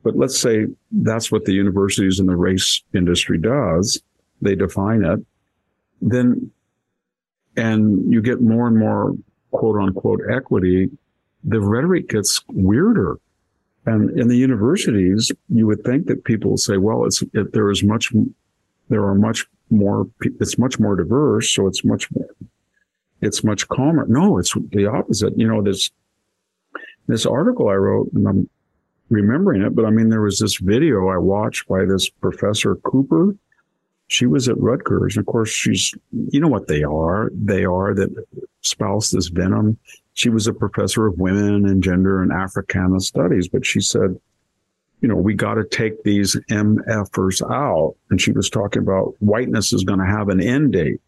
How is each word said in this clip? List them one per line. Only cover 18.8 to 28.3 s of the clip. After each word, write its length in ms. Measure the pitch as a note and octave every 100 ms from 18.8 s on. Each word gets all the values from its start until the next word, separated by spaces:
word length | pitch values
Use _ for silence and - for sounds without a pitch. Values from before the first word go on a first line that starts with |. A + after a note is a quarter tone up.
| _
there 160 | A2+
are 100 | G2+
much 320 | G2 A2 A2+ - _ _
more, 360 | A2 G2+ G#2+ G2 _
pe-, 100 | - -
it's 180 | G2+ -
much 200 | B2+ -
more 160 | G#2
diverse. 580 | F#2+ F2 B2 D3 G#2+ A2
So 140 | - G2
it's 180 | F#2
much 260 | G#2+ A#2+ -
more, 160 | - - - - _ _ _ _ _ _ _
it's 220 | G#2+ -
much 260 | A2 G2+ -
calmer. 380 | - C3+ E3 -
No, 300 | A#2+ G3 B2
it's 140 | E2+ - -
the 160 | G#2 G2+
opposite. 500 | C3+ - G2 G2+ -
You 120 | A2
know, 140 | A2
this, 280 | G2+ B2+ - _ _ _ _ _ _ _ _ - - _ -
this 200 | A#2 A2
article 420 | A#2 G3+ B3 A2+
I 60 |
wrote, 380 | G2 G2+ G#2 G#2+
and 160 | G#2+
I'm 200 | G#2